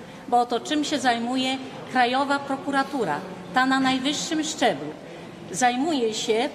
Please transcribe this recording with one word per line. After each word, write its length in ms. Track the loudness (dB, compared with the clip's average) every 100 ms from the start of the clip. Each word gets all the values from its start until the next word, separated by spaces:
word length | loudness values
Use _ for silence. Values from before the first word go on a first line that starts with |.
| -16 -16 0
Bo 120 | 2
oto 200 | 2 0
czym 240 | 0 -2
się 140 | 0 0
zajmuje 600 | 2 2 0 0 0 -2 -6 -12 -4
Krajowa 480 | 2 4 4 2 0
Prokuratura, 840 | 0 -4 -2 0 0 0 0 -2 -4 -12 -2
ta 120 | 2 4
na 140 | 4
najwyższym 640 | 4 2 0 -2 -2 -2
szczeblu. 440 | -2 2 2 2 -4 -10 -14 -16 -16 -14 -10
Zajmuje 640 | 2 2 4 2 2 2
się 340 | 0 0 2 2